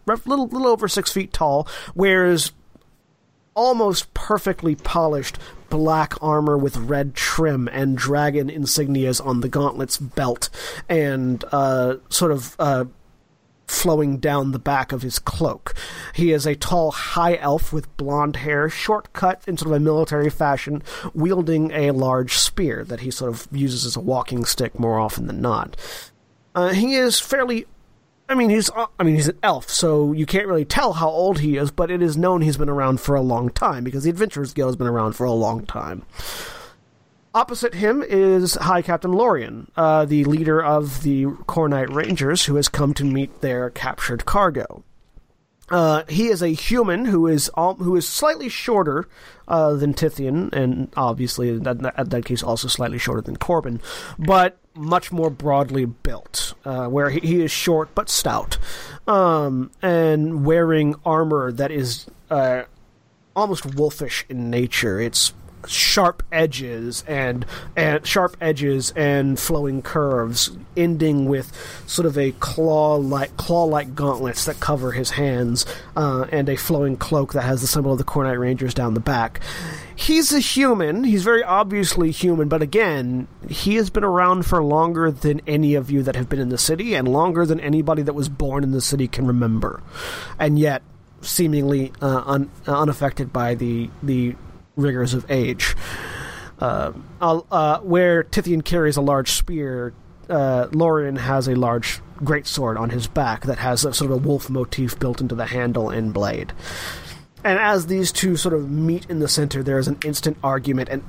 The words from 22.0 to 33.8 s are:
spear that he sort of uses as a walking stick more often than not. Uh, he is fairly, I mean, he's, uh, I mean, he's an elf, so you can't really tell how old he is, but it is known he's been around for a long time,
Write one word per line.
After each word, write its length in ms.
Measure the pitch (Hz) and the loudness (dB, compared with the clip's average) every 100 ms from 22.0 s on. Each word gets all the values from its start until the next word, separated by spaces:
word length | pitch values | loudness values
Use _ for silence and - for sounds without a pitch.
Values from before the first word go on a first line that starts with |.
| 131 127 127 - | 0 0 0 0
spear 460 | - - 160 110 110 | 0 0 -2 -2 -8
that 160 | 117 | -8
he 100 | 127 | -8
sort 180 | - 127 | -6 -6
of 180 | 117 - | -6 -6
uses 340 | 139 139 123 120 | -2 -2 -2 -4
as 100 | 117 | -4
a 60 | |
walking 420 | 98 127 - 123 | -2 -2 -2 -2
stick 360 | 117 - 117 - | -2 -2 -4 -2
more 180 | 117 110 | 0 0
often 300 | 107 - 117 | -2 -4 -6
than 120 | - | -2
not. 380 | 120 107 - - - - - _ _ _ _ 180 | -2 -2 -4 -10 -12 -14 -18 _ _ _ _ -2
Uh, 140 | 180 | 0
he 260 | 190 240 269 | 2 2 2
is 240 | 247 - | 2 0
fairly, 480 | - 269 254 226 - - _ _ _ _ - | 0 0 0 -2 -6 -20 _ _ _ _ -2
I 60 | |
mean, 160 | 262 226 | 2 4
he's, 220 | 214 190 | 4 2
uh, 160 | 226 226 - | -2 -6 0
I 40 | |
mean, 120 | 170 156 | 2 2
he's 140 | 151 | 0
an 80 | - | 0
elf, 260 | 214 139 - | 0 0 -2
so 440 | - 170 151 147 | 0 2 4 2
you 120 | 156 151 | 0 0
can't 220 | 190 202 | -2 0
really 180 | 170 143 | 0 0
tell 280 | - 262 | 0 0
how 160 | 165 160 | 2 0
old 300 | 160 185 170 | 2 2 2
he 160 | 151 139 | 2 2
is, 140 | 143 | 0
but 220 | - 170 | 0 0
it 100 | 180 | 2
is 160 | 170 151 | 2 2
known 240 | 180 180 | 2 4
he's 160 | 156 143 | 2 2
been 120 | 143 | 0
around 300 | 143 131 131 | 2 2 0
for 140 | - | 2
a 80 | 139 | 2
long 280 | 131 120 123 | 2 0 0
time, 340 | - - 135 | 0 -2 -2